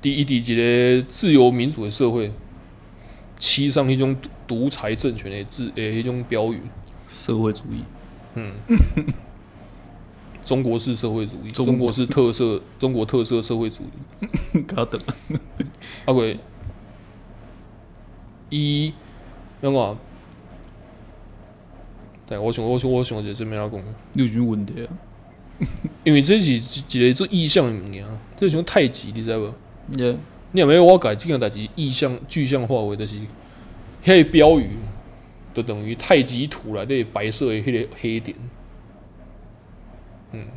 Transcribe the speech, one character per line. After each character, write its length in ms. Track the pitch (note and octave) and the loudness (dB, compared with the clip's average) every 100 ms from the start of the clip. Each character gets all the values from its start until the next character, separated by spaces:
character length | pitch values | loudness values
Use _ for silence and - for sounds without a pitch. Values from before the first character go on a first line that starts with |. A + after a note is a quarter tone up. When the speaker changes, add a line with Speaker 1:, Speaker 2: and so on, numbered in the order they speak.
Speaker 1:
第 100 | D3 | 0
一， 100 | C#3 | 0
第 140 | C#3 C3 | 0 0
一 180 | A#2 | 0
个 480 | A#2 A#2+ A#2+ B2 B2+ B2+ | 2 4 4 4 4 2
自 240 | - G#3 | -2 6
由 180 | D3 B2 | 8 8
民 200 | B2 B2 | 6 -2
主 140 | D3+ | -2
的 60 | G#2 | -6
社 200 | G#2+ B2 | 0 0
会， 200 | A#2 G#2 G#2+ - - - - - - - - - - | 2 -4 -6 -16 -20 -20 -20 -20 -20 -20 -20 -20 -6
漆 320 | - - C#3+ | -2 0 2
上 180 | C#3 C3+ | 2 2
迄 80 | C3 | 2
种 180 | C3+ C3 - - - | 2 0 -6 -18 -8
独 220 | A#2 C3 | -2 -2
裁 260 | - G#2+ | -2 -6
政 220 | A2 - A2+ | -2 -2 -4
权 140 | G2 | -8
的 120 | G2+ | -10
字， 280 | G2+ - A#2 A2+ | -10 -8 -8 -4
诶， 140 | A2 | -4
迄 100 | A2 | -2
种 200 | A#2+ B2 | -4 -4
标 280 | A#2+ A2+ A2 | -4 -2 -2
语。 80 | A2 - - - - - | -4 -10 -16 -18 -20 -18
Speaker 2:
社 300 | - - A2+ | -14 -4 0
会 120 | A2 | 0
主 140 | G#2+ - | -2 -8
义。 100 | A2+ - - - - - | -10 -10 -16 -20 -20 -14
Speaker 1:
嗯。 180 | - G#2+ G2+ G#2+ | -12 -10 -12 0
Speaker 2:
<laughs> 460 | A#3 - - D3 - - - - - - - - - - - - - | 4 4 2 -4 -6 -10 -20 -20 -20 -20 -20 -20 -20 -20 -20 -20 -16
Speaker 1:
中 180 | - C3 | -2 0
国 160 | B2+ A#2 | 0 -2
式 160 | A#2 | -2
社 160 | A#2 A#2 | -4 -2
会 160 | A2 G#2+ | -4 -6
主 100 | - | -8
义， 60 | G#2+ | -8
Speaker 2:
中 160 | A2+ | -2
国 80 | B2 | 0
Speaker 1:
中 60 | B2+ | 2
国 120 | A#2+ | 2
式 160 | G#2+ B2 | 0 0
特 240 | - B2 | 4 2
色， 300 | A2 A#2+ G2+ - - | 2 0 -2 -6 -4
中 140 | C3+ | -2
国 100 | B2 | 0
特 220 | A2 C3 | 0 0
色 160 | A2 A#2 | 0 0
社 160 | A2 A2+ | 0 -2
会 140 | A2+ | -2
主 120 | A2 | -6
义。 60 | - - - - G#3 - - - | -16 -16 -20 -12 -6 -6 0 -2
Speaker 2:
<laughs> 40 | - | -2
搞 160 | G3 | -4
等。 160 | A#2+ A2 - - - D3+ - - - - - - | -2 -4 -8 -12 -6 -8 -8 -10 -10 -10 -18 -10
Speaker 1:
啊， 80 | - | 0
过， 100 | C3 A2+ G#2 - - - - - - - - - - - - - - - - - - - - - | 2 2 -4 -12 -16 -16 -16 -20 -20 -20 -20 -20 -20 -20 -20 -20 -20 -20 -20 -20 -20 -20 -20 -8
伊， 420 | D3 D3 D3 D#3 D3+ - - - - - - | -2 0 0 -2 -6 -18 -20 -20 -20 -20 -6
怎 100 | C#3 | 0
讲 100 | C3+ | 0
啊？ 140 | G#2 G#2+ - - - - - - - - - - - - - - - - - - - - - - - | 0 -4 -14 -20 -20 -20 -20 -20 -20 -20 -20 -20 -20 -20 -20 -20 -20 -20 -20 -20 -20 -20 -20 -20 -12
对， 100 | G#2 | -6
我 160 | G#2+ | -4
想， 100 | A#2 | -2
我 160 | A2+ B2 | -2 0
想， 140 | B2+ | 0
我 100 | B2+ | 0
想 200 | B2 G#2+ | 0 -4
一 40 | G2+ | -6
个 60 | |
这 100 | G2+ A2+ | -6 -6
边 120 | G#2+ | -6
来 80 | G#2 | -6
讲。 120 | G#2+ G2 A2 - | -8 -12 -14 -10
Speaker 2:
你 100 | - | -2
有 60 | B2+ | 0
什 100 | A2 | 0
么 60 | |
问 220 | A#2+ G#2+ G2+ | 0 0 -4
题 180 | - | -8
啊？ 80 | A#2 F3+ - - - - - - | -12 -14 -16 -20 -20 -20 -20 -8
Speaker 1:
<laughs> 60 | - - - - | -6 -6 -10 -4
因 80 | - | 4
为 80 | D3 | 4
这 180 | C#3 G#3+ | 6 4
是 140 | F3 | 4
一 80 | B2 B2+ - C#3 C3 B2 | 0 -2 -12 -6 2 4
个 60 | |
做 120 | B2+ F#3+ | 4 0
意 160 | G3 D#3 | 0 2
象 180 | F#3 | 2
的 80 | C3 | 2
物 180 | A2 G2 | -2 -8
件， 140 | G2 G2+ A2 - - | -12 -12 -14 -14 -2
这 100 | G3 | 0
像 160 | D#3 E3+ | 2 2
太 200 | - C#3 | 2 2
极， 260 | - - | 0 -10
你 100 | A2 | -8
知 60 | A2+ | -4
道 80 | A2 | -4
无？ 160 | G#2 A2+ - - - | -4 -10 -18 -20 -10
Speaker 2:
Yeah. 240 | C3+ B2 A#2 - - - | -2 -2 -2 -8 -20 -4
Speaker 1:
你 80 | F#3 | 2
若 100 | D3+ | 6
要 120 | D#3+ | 10
我 140 | F3 F#3 | 10 10
把 160 | B2 | 6
这 120 | G#2 E3 | -2 -2
件 140 | C#3+ | -2
代 80 | A2 | -2
志 180 | G#2+ G#2+ | -4 -10
意 140 | - D3 | -6 -4
象、 300 | B2+ C#3 B2 - | -2 -2 -4 -6
具 160 | - | -4
象 220 | C3+ C#3 A#2 | 0 0 0
化 160 | B2+ | -2
为， 120 | G#2 G#2 | -2 -4
就 100 | G#2 | -8
是， 100 | G#2 G#2+ - - - - - - - | -8 -12 -16 -20 -20 -20 -20 -20 -6
迄 180 | - F#3 | 6 8
个 80 | D#3 | 8
标 300 | E3 D3+ D#3+ | 8 8 8
语， 80 | G#2+ G#2 G#2+ G2+ - - - - - | 2 -6 -10 -12 -16 -20 -20 -20 -12
就 80 | - | -8
等 200 | A#2+ G#2 G#2+ | -6 -6 -6
于 80 | |
太 280 | A#2 - F3 | -8 4 4
极 240 | B2+ B2 D3 | 4 -2 -6
图 300 | - A2 G#2+ | -8 -10 -8
内 80 | |
底 180 | A2 C3+ | -4 -2
白 280 | A2 G#2+ G#2+ | -2 -4 -4
色 180 | G#2+ C3+ | -2 -2
的 60 | |
迄 280 | A2 G#2+ A#2+ | -2 -2 -2
个 60 | A2 - | -4 -6
黑 220 | A#2+ A2+ | -4 -4
点。 160 | A2 - B2 - - - - - - - - - - - - - - - - - - | -6 -12 -14 -16 -20 -20 -20 -20 -20 -20 -20 -20 -20 -20 -20 -20 -20 -20 -20 -20 -18
嗯。 140 | A2+ G#2 | -16 -14